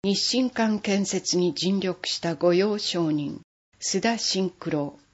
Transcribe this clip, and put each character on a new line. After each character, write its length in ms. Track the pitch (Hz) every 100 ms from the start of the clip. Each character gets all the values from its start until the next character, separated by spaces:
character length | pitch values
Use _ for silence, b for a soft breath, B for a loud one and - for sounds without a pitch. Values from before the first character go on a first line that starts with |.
日 100 | 196
進 360 | 196 - 240 254
館 280 | - 220 208
建 260 | 214 196
設 320 | 190 190 - 180
に 160 | 180
尽 280 | 143 180 196
力 280 | 190 170 -
し 120 | -
た 160 | 170 165
御 180 | 175
用 240 | 175 208 208
商 320 | - 180 160
人、 300 | 151 147 - - _ _ _
須 200 | - 196
田 180 | 226 226
慎 320 | - 190 185
九 200 | - 170
郎。 280 | 156 143 - _